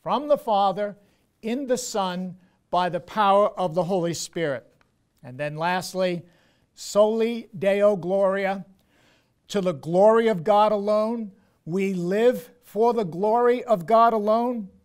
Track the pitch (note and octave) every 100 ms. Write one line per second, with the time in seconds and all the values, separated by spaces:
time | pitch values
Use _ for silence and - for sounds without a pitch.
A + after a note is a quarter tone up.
0 | D#3+ A3 D4 C#4+ - G3+ G3 F#3 G#3 -
1 | _ _ _ _ A3+ B3 C4+ B3 - G#3+
2 | F#3 F3+ F#3 F3 _ _ _ F3 F3+ E3+
3 | - A3 G3+ G3+ G#3 - F#3 E3 E3 F#3+
4 | E3+ D#3+ - E3+ D#3 B2 _ _ _ _
5 | _ _ C3 B2+ D3 D3+ E3+ F#3 F3+ F#3
6 | F#3 E3+ - _ _ _ _ _ - G3+
7 | G#3+ A3+ A3+ A#3 - F3+ F#3+ G3+ G#3 G3+
8 | E3+ G3 G3 G3 G3 G3 - _ _ _
9 | _ _ _ _ _ G3+ F#3 D3 D3 F3+
10 | G#3 A3+ A3+ F#3 D#3+ G#3 G#3+ G#3+ G3+ G#3+
11 | A3 A#3 G#3 _ _ _ - F#3 G3 F#3+
12 | F3 G3+ A#3+ G#3+ - _ _ G3+ A#3 A#3
13 | F#3+ E3 G#3+ A#3 A#3+ B3 A#3 G#3 D#3 A3+
14 | A#3 A3 G#3 A3+ A#3+ A#3+ F#3+ _